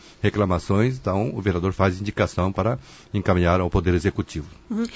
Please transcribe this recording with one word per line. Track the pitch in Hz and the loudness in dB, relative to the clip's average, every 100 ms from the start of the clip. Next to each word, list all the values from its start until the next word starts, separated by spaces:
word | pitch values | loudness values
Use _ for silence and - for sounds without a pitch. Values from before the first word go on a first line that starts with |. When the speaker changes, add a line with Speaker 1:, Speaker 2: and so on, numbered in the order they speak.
| - - | -6 -2
Speaker 1:
reclamações, | 104 104 95 87 - 101 123 131 | -2 2 0 0 0 2 2 0
então | 98 95 120 | -2 0 -2
o | 107 | -2
vereador | 98 87 92 | -2 0 0
faz | 90 95 92 | 2 0 0
indicação | 101 - 95 - 92 | -4 -2 -2 0 -2
para | 95 101 131 - - - | 0 -2 -2 -8 -20 -8
encaminhar | 101 95 90 87 92 | -4 2 4 4 4
ao | 87 | 2
Poder | 98 87 87 | 0 2 2
Executivo. | 95 - - 80 73 - - | 0 -2 -6 -6 -10 -14 -8
Speaker 2:
Uhum. | 220 233 | -6 -6